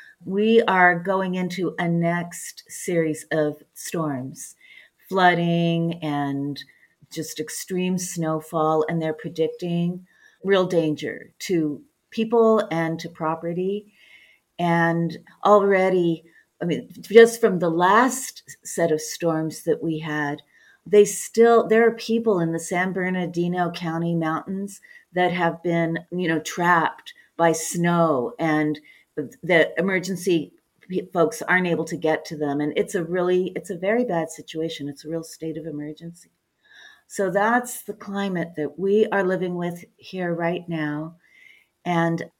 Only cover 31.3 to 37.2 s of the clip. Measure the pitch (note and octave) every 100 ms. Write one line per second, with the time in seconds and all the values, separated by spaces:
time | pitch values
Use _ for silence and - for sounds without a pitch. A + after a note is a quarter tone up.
31.3 | - - F3+ F3+ D#3+ E3+ E3 D#3 D3+ -
32.3 | D3+ D3 C#3+ D3 - - F#3+ E3 F3+ F3+
33.3 | F#3 F#3 F3+ E3+ F3 F#3+ A#3+ G3+ E3+ D#3+
34.3 | - - D#3+ E3 E3 C#3+ C#3+ D3+ E3 D#3+
35.3 | - D#3+ D#3 D#3+ D3 D3 D3+ E3+ E3+ -
36.3 | _ _ _ _ - - - _ -